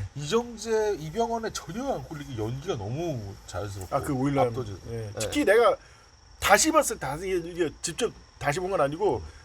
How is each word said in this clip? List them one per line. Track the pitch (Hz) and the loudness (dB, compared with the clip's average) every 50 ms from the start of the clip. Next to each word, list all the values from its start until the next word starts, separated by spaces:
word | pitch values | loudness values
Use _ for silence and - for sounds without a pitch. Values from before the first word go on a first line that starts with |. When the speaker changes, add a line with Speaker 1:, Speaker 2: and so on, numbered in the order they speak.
| 101 95 - | -4 -6 -8
Speaker 1:
이정재, | 131 147 147 185 233 240 240 233 214 208 226 220 220 214 208 202 151 | -8 -4 0 0 0 0 0 -6 -10 -4 0 0 2 2 2 0 -2
이병헌의 | 151 156 151 220 226 226 226 233 226 208 - | -4 -4 -2 -2 0 0 0 -2 -4 -4 -6
전혀 | - - - 165 220 269 277 226 | -8 -10 -8 -8 -6 -4 -2 -4
안 | 160 127 | -4 -6
꿀리게 | - 165 147 143 143 131 107 | -8 -10 -12 -10 -8 -6 -4
연기가 | 107 113 123 135 147 185 180 120 | -4 -4 -4 -4 -4 -4 -4 -4
너무 | 95 104 123 151 170 170 147 120 104 101 98 - - - | -4 -4 -4 -4 -2 -4 -4 -4 -6 -8 -12 -14 -14 -10
자연스럽고 | - 92 101 104 98 101 92 85 135 | -8 -8 -6 -6 -8 -10 -8 -4 -2
Speaker 2:
아, | 139 | -2
그 | - - 143 | -2 0 0
오일남. | 127 131 143 139 135 131 123 | 0 0 2 2 2 2 2
Speaker 1:
압도적-, | 113 127 123 107 101 - - 113 | 0 -2 -6 -8 -10 -12 -10 -10
Speaker 2:
예. | 117 117 | -8 -8
Speaker 1:
네. | 110 104 104 104 | -8 -8 -6 -4
Speaker 2:
특히 | 110 98 - 294 285 | -4 -2 0 2 4
내가 | 190 202 233 233 202 170 - - - - - - - - - - - - - | 6 6 8 8 6 4 2 -2 -12 -20 -20 -20 -20 -20 -20 -20 -20 -12 -4
다시 | - - 196 208 - 311 | 4 6 6 6 8 6
봤을 | 311 - - - 226 180 | 6 6 4 4 0 -4
때, | - 135 | -4 -4
다시, | 139 156 190 185 | -4 -4 -2 0
이게, | 190 180 165 170 | 0 0 -2 -2
이게 | 175 170 175 147 - - | -2 0 0 0 0 -4
직접 | - - 160 - 247 196 143 - - - - - | -6 -8 -4 -2 -2 -2 -4 -8 -16 -20 -14 -4
다시 | - 139 143 180 | -2 0 0 0
본 | 180 185 | 0 0
건 | 196 180 | 2 2
아니고 | 147 139 147 165 208 190 139 104 80 - - - - | 2 2 2 2 2 2 2 0 -4 -8 -14 -18 -20